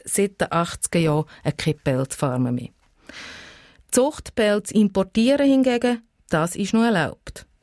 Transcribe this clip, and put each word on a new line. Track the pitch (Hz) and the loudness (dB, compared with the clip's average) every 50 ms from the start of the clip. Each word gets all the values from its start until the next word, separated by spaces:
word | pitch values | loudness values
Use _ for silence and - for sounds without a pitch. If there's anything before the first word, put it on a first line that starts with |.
| - | -6
seit | - - - 202 196 196 - | -4 -2 0 0 -2 0 -4
den | 165 - | -4 -2
achtziger | - 170 170 - - - - - - 170 | 0 -2 -2 -2 -4 -8 -6 -2 0 0
Jahren | 165 156 147 151 156 - - - - 143 - - | 2 2 0 0 -2 -4 -10 -6 -6 -6 -6 -2
keine | - 160 147 | -4 -4 -4
Pelzfarmen | - _ 147 131 131 135 - - - 151 135 123 123 127 123 123 | -2 _ -2 0 0 -2 -4 -4 -4 -4 -2 0 0 0 -2 -2
mehr. | 123 120 - - _ _ _ _ _ _ - - - - - - - - - - - - - _ _ _ _ | -4 -6 -10 -14 _ _ _ _ _ _ -20 -20 -18 -18 -18 -18 -20 -20 -20 -20 -20 -20 -20 _ _ _ _
Zuchtpelz | - 247 254 302 302 - - - - - 220 208 208 208 - - | 0 2 2 2 0 -6 -14 -8 -2 0 2 2 2 0 -2 -2
importieren | - 226 214 196 196 196 190 190 - 220 226 254 277 285 285 277 | 0 2 2 2 2 -2 -2 -2 0 0 2 2 2 4 4 4
hingegen, | 269 262 254 254 240 240 247 247 247 226 - _ _ _ _ - | 4 4 4 2 2 2 0 0 -2 -2 -6 _ _ _ _ -2
das | - 156 160 175 - | 0 0 0 -2 -2
ist | - 202 185 - | -4 -4 0 2
noch | 226 226 | 2 2
erlaubt. | 233 214 170 151 104 - - _ - - - - _ _ _ | 2 2 0 0 -2 -4 -10 _ -18 -18 -18 -20 _ _ _